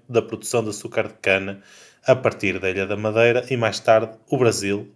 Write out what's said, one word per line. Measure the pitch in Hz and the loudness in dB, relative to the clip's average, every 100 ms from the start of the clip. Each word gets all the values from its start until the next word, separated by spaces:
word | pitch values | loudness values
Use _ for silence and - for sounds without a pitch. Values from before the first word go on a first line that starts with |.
| - | -2
da | 117 | -2
produção | 110 110 - 120 | -2 -6 -4 -2
de | 107 | -2
açúcar | 101 110 113 104 | -6 -6 -4 -6
de | - | -4
cana | 98 95 95 98 _ - - _ - | 0 0 -2 -12 _ -20 -20 _ 0
a | 123 | 2
partir | 123 - 98 90 | 2 -2 -4 -2
da | 92 | -2
Ilha | 95 95 | -4 -4
da | 104 | -4
Madeira | 107 110 120 120 123 | -2 2 4 2 -2
e, | 123 | -2
mais | 113 - | -2 0
tarde, | - 110 110 - - | 4 4 2 -10 -4
o | 135 | 2
Brasil | 117 104 98 101 - | 2 2 -2 -4 -6